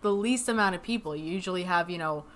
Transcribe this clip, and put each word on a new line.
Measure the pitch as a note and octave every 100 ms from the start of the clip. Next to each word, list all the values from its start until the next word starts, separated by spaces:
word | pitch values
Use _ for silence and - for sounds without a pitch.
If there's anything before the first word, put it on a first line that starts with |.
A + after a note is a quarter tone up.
the | G#3
least | G3+ A3 B3 B3
amount | A3+ G3+ F3
of |
people. | G3 A#3 D#3 D3+
You | D#3
usually | F#3 F#3 F3+
have, | F3+ F3 E3+
you | E3+
know, | D#3+ D3+ C#3+